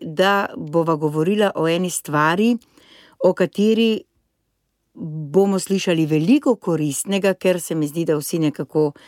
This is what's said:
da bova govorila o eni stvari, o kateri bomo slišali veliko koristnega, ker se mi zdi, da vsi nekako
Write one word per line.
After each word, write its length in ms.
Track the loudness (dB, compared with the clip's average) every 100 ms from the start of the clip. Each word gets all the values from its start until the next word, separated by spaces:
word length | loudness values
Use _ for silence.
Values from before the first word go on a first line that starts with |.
da 440 | -6 0 2 2 -2 -6
bova 380 | -4 0 0 0
govorila 540 | 0 0 0 2 0
o 140 | 0 0
eni 220 | 0 -2
stvari, 640 | -6 -4 0 2 2 2 0 _ _ _ -20 -20 0
o 80 | 0
kateri 680 | 2 0 0 2 2 2 0 -6 _ _ _ _ _ _ _ _ -14 -10 -10 -2
bomo 240 | 2 2 0
slišali 480 | -2 -2 0 0 2
veliko 480 | 2 4 2 2
koristnega, 800 | -2 0 -2 -2 -4 -4 0 0
ker 260 | 0 0 0
se 140 | -2
mi 120 | -4 -2
zdi, 180 | -2
da 120 | -2 -2
vsi 220 | -2 -2
nekako 540 | -2 -2 -4 -2 -2 -2